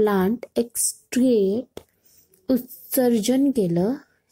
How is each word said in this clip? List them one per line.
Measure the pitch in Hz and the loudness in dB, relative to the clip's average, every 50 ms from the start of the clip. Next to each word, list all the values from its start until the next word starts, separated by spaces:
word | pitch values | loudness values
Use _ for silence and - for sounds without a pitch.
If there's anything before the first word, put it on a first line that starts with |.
plant | 214 208 202 190 185 190 240 - - - _ | 0 2 2 2 0 0 -2 -4 -8 -6 _
excrete, | - 240 240 - - - - - - _ _ - 254 247 262 240 214 196 190 202 240 262 - _ - - _ _ _ _ _ _ _ _ _ _ _ _ - | -6 -6 -4 -6 -6 -6 -6 -6 -10 _ _ -2 0 2 2 2 2 2 0 0 -4 -6 -10 _ -20 -20 _ _ _ _ _ _ _ _ _ _ _ _ -2
उत्सर्जन | 262 240 254 - - - - - - 269 254 247 240 220 202 247 247 269 277 285 | -2 -2 -2 -6 -16 -20 -14 -6 -2 0 2 2 2 2 0 0 0 2 0 0
केलं, | 254 240 196 175 170 170 180 214 269 302 - _ _ _ _ _ | 0 0 0 0 0 0 0 -2 -2 -6 -10 _ _ _ _ _